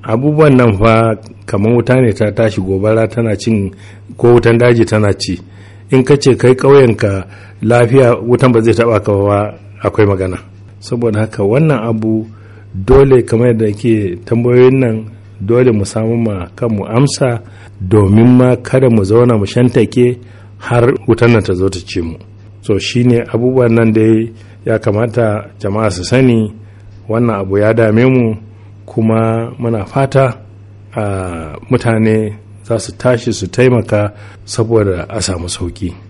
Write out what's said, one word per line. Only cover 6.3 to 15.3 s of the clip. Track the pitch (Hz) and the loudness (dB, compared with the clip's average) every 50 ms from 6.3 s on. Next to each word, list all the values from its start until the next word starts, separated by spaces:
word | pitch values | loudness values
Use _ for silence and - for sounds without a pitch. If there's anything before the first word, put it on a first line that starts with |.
| 120 | 0
kai | 101 - 120 127 | 2 2 2 2
ƙauyenka | 127 - 135 139 143 131 120 107 107 117 101 98 95 90 - - - - - - - | 2 2 4 4 6 4 4 2 0 -2 -4 -4 -6 -8 -12 -18 -20 -20 -20 -14 -6
lafiya, | - 110 117 120 120 107 127 135 127 117 117 - | -2 0 2 2 2 4 4 4 4 4 2 0
wutan | 104 117 123 120 135 127 | 0 -2 0 2 2 2
ba | 117 113 | 2 2
zai | 110 117 110 | 2 2 0
taɓa | 113 117 117 113 104 | 2 0 0 0 -2
ka | 101 110 | 0 -2
ba, | 104 98 101 101 101 101 104 104 - - - - - - | -2 0 0 0 0 0 -2 -4 -8 -16 -20 -20 -20 -6
akwai | - 101 - - 107 | -6 -4 0 2 2
magana. | 101 98 92 95 92 90 - - - - - - - - - | 2 2 -2 -4 -6 -6 -10 -14 -18 -20 -20 -20 -20 -20 -20
Saboda | - - 127 117 120 113 104 107 | -12 -8 -6 -4 -2 -2 -2 -2
haka | 110 107 - - | -4 -6 -4 -4
wannan | 101 98 110 139 165 156 143 117 107 117 | -2 0 2 2 2 2 0 -2 -2 -4
abu | 113 110 110 110 110 110 110 110 - - - - - - - - - | -4 -2 -2 -2 -2 -4 -4 -8 -18 -20 -20 -20 -20 -20 -20 -14 -12
dole | 95 98 107 131 135 139 135 131 123 | -10 0 2 4 4 6 6 4 2
kamar | 113 - 117 113 120 123 | 2 0 -2 0 2 0
yadda | 117 110 110 104 | 0 0 -2 -2
ke | 101 104 - 120 113 107 101 92 87 - - | -4 -2 -2 0 0 0 -2 -4 -6 -8 -6
tambayoyin | - 120 117 120 123 123 123 127 127 131 131 | -4 -2 -2 0 2 4 4 4 4 4 2
nan, | 131 117 110 110 110 107 - - - - | 0 -2 -2 -6 -8 -12 -18 -20 -20 -20